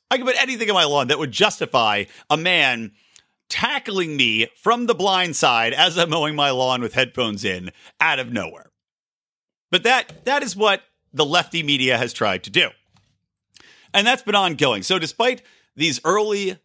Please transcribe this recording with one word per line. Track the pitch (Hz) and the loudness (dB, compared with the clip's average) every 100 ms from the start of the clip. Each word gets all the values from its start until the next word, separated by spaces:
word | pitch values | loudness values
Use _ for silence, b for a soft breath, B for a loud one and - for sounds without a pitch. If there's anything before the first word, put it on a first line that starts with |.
| - | -4
I | 262 | -2
could | 254 | 0
put | 254 | 0
anything | 269 247 220 | 0 -2 0
in | |
my | 196 | 2
lawn | 156 143 123 | 4 2 2
that | 147 | 0
would | 151 | -2
justify | 117 208 - 156 131 110 104 95 B B | 2 0 0 -2 2 2 0 -2 B B
a | 151 | -2
man | 170 175 139 120 110 - b b b b - | 2 2 2 0 -6 -14 b b b b -10
tackling | - 233 285 262 196 170 147 | -4 -4 -4 -4 -4 -2 0
me | 120 110 110 | 2 2 -2
from | _ 196 240 | _ 0 0
the | 240 | 0
blind | 226 196 190 180 | 0 0 0 0
side | 151 147 117 113 | 0 2 2 2
as | 127 180 170 | 2 2 2
I'm | 170 | 0
mowing | 165 151 151 | 0 -2 0
my | 143 | 0
lawn | 127 127 127 | 2 0 0
with | 117 | -2
headphones | 123 127 - 117 104 | -2 -2 0 -4 -2
in | 104 92 90 - B B | -4 -6 -8 -16 B B
out | 160 139 | -2 -2
of | 120 | -4
nowhere. | 120 92 - - _ _ _ _ _ _ _ _ _ _ | -6 -6 -10 -20 _ _ _ _ _ _ _ _ _ _
But | 180 | -2
that, | 226 254 - - - | 2 0 0 -8 -2
that | 285 | -2
is | 277 | -2
what | 180 214 196 - _ _ | -2 0 0 -4 _ _
the | - | -2
lefty | 147 170 160 170 | 0 0 0 -2
media | 147 143 131 120 | -2 0 2 0
has | 123 | -2
tried | - 107 92 | -2 -2 -2
to | - | -2
do. | 143 160 - _ _ _ _ _ _ _ - B B B | 0 0 -2 _ _ _ _ _ _ _ -20 B B B
And | 196 208 | 0 2
that's | 247 | 0
been | - | 0
ongoing. | 202 185 139 143 107 | 0 0 2 0 0
So | 92 185 | 0 -2
despite | 160 - 233 254 - b b | -2 -2 0 -2 -6 b b
these | - 165 127 | -4 -2 -2
early | 156 202 214 202 196 - | 0 0 0 -2 -4 -8